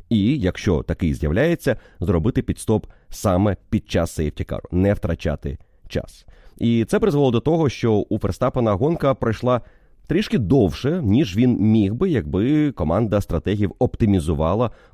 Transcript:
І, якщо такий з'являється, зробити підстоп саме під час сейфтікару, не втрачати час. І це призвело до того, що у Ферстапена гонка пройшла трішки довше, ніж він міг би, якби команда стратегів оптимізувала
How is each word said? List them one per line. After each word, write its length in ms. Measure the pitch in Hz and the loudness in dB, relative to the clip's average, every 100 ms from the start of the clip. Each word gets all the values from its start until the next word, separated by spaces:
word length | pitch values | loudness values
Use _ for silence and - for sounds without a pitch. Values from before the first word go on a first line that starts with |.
| - | -2
І, 300 | 113 98 147 | 0 2 0
якщо 440 | 92 - - 76 | -2 -2 0 0
такий 300 | - 82 85 | -2 -2 -2
з'являється, 640 | 65 76 82 160 170 135 113 - - | -2 -2 0 0 0 -2 -4 -6 -8
зробити 420 | 87 85 110 135 | -2 0 0 -2
підстоп 440 | - - - 107 - - _ | -4 -6 -2 -2 -2 -16 _
саме 480 | - 107 90 104 90 _ | -4 0 2 2 -2 _
під 200 | 107 - | -4 -2
час 220 | 92 82 | -2 -2
сейфтікару, 580 | - 76 - - 62 - | -2 -6 -6 -8 -8 -4
не 220 | 90 98 | 0 2
втрачати 640 | 101 87 82 80 73 - 67 - _ - | 0 -2 -4 -4 -4 -8 -12 -16 _ -8
час. 380 | - - - - - - - | -8 -8 -16 -20 -20 -20 -4
І 280 | 117 117 110 | 0 0 2
це 140 | 208 | 2
призвело 320 | 220 143 139 | 2 2 2
до 80 | 113 | 2
того, 300 | - 165 147 | 2 2 0
що 240 | - 120 | 0 0
у 260 | 104 - 107 | 0 0 -2
Ферстапена 540 | 95 - 127 127 113 | -4 -2 -2 0 0
гонка 400 | 98 139 175 139 | 2 0 0 0
пройшла 480 | 131 117 107 123 120 - _ _ - - | 0 -2 -2 0 -2 -4 _ _ -20 -4
трішки 300 | 156 220 202 | -2 0 -2
довше, 640 | 92 135 95 - 131 180 | 2 4 4 0 -4 -2
ніж 340 | 101 110 120 92 | 2 2 2 2
він 200 | 127 113 | 2 4
міг 340 | 107 110 98 | 4 4 2
би, 160 | 117 190 | 0 0
якби 600 | 135 73 87 120 151 147 | 0 -2 -2 0 0 0
команда 500 | - 78 92 113 104 | -2 0 0 2 0
стратегів 520 | - 78 90 104 101 - | -2 -4 -2 -2 -2 0
оптимізувала 920 | - - 107 101 78 73 78 104 120 - - | -4 2 2 2 2 -2 0 0 -2 -6 -20